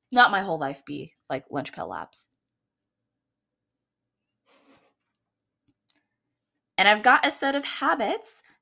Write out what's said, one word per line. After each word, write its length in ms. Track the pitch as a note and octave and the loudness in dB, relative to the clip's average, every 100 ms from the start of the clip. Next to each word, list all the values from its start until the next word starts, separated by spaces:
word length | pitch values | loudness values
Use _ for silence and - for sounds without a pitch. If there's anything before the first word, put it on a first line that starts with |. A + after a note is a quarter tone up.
| - | -4
not 200 | B3 B3 | 4 4
my 100 | G3+ | 4
whole 180 | G3 D#3+ | -4 -4
life 240 | C#3 C#3+ - | -6 -8 -12
be, 260 | D3 C3+ _ - | -14 -14 _ -10
like, 160 | C3+ - | -10 -8
Lunch 200 | C#3+ - | -8 -8
Pail 180 | - E2+ | -10 -10
Labs. 400 | F2 - - - _ _ _ _ _ _ _ _ _ _ _ _ _ _ _ _ _ _ _ _ _ _ _ _ _ _ _ _ _ _ _ _ _ _ _ _ _ _ _ _ _ _ _ _ - | -10 -12 -14 -14 _ _ _ _ _ _ _ _ _ _ _ _ _ _ _ _ _ _ _ _ _ _ _ _ _ _ _ _ _ _ _ _ _ _ _ _ _ _ _ _ _ _ _ _ 2
And 100 | G3 | 4
I've 140 | G#3+ | 4
got 240 | A#3 C4 C#4+ | 4 4 4
a 40 | |
set 240 | - C#4 | 0 0
of 120 | C#4+ C#4 | -2 -6
habits 720 | - D4 E4 G#3+ G#4+ - - - _ | -4 -2 -2 -2 -2 -2 -2 -4 _